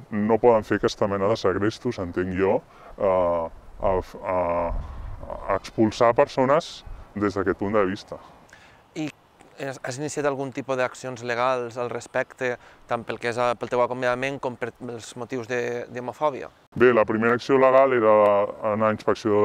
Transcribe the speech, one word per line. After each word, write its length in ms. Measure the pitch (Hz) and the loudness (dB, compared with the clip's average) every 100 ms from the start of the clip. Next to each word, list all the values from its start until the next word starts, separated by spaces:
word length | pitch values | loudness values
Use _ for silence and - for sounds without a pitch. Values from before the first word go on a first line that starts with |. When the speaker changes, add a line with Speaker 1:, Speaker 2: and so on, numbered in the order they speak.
| - | -2
Speaker 1:
no 300 | 107 107 110 | -2 0 4
poden 240 | 123 113 | 6 4
fer 140 | 104 104 | 2 0
aquesta 240 | 117 - 107 | 0 0 -2
mena 160 | 101 98 | 0 0
de 80 | 113 | 0
segrestos, 640 | 98 92 101 - - 113 | 0 0 -2 -2 -6 -6
entenc 320 | 90 87 92 92 | -6 -4 -4 0
jo, 160 | 95 247 - - - - | 0 0 -4 -20 -16 -4
eh, 480 | 101 92 87 85 82 - - - | 0 2 0 -2 -4 -12 -20 -6
a, 80 | 104 92 87 - 101 | -2 -2 -4 -10 -4
a, 60 | 92 87 87 85 - - - - - - | -2 -2 -2 -2 -6 -8 -12 -12 -12 -12
a 300 | - - 95 | -10 -4 -4
expulsar 560 | - - 110 - 117 117 | -4 0 0 4 2 4
persones 560 | 143 - 127 151 - - - - - - | 2 2 2 2 0 -14 -18 -18 -12 -2
des 160 | 104 98 | -2 0
d'aquest 240 | 95 90 | -2 -2
punt 160 | 101 107 | 0 0
de 80 | 95 | 0
vista. 240 | 101 - 73 - - _ - - - _ - | -2 -10 -16 -18 -20 _ -20 -20 -20 _ -10
Speaker 2:
I 140 | 156 - _ _ - - | -10 -10 _ _ -20 -12
has, 160 | 139 127 | -12 -10
has 240 | - 127 | -10 -8
iniciat 240 | 147 - 143 | -8 -4 -2
algun 240 | 135 135 131 | -2 -6 -8
tipus 240 | 131 131 | -4 -2
d'accions 400 | 127 - 131 123 120 | -2 -4 -12 -10 -6
legals 480 | 117 127 131 120 117 | -2 0 0 -4 -6
al 160 | 120 | -6
respecte, 640 | 117 - 127 131 - 127 123 - - - | -6 -6 -4 -4 -4 -4 -4 -10 -16 -6
tant 160 | 120 | -6
pel 160 | 107 - | -6 -6
que 80 | 120 | -4
és 80 | 117 | 0
a, 160 | 123 117 | 0 -2
pel 160 | 117 123 | -2 0
teu 80 | |
acomiadament 560 | 120 123 127 123 135 139 | 0 0 -2 0 -2 -4
com 160 | 135 117 | -8 -6
per 160 | 117 - 123 | -10 -10 -12
els 240 | 120 - 123 | -12 -14 -12
motius 320 | 117 131 113 | -8 -8 -4
de, 320 | 123 120 120 - | -4 -4 -6 -8
d'homofòbia? 560 | 120 123 - 151 127 - _ _ - | -10 -10 -4 -4 -4 -12 _ _ 4
Speaker 1:
Bé, 140 | 123 117 | 6 6
la 80 | |
primera 320 | 107 110 117 120 | 4 2 2 0
acció 240 | - 135 | 2 6
legal 320 | 135 131 135 123 | 8 8 6 6
era 180 | 107 107 104 101 104 - 113 | 6 6 6 4 2 -2 -2
anar 160 | 107 110 | 2 2
a 80 | 107 | 0
Inspecció 480 | - 101 110 104 | 0 0 2 4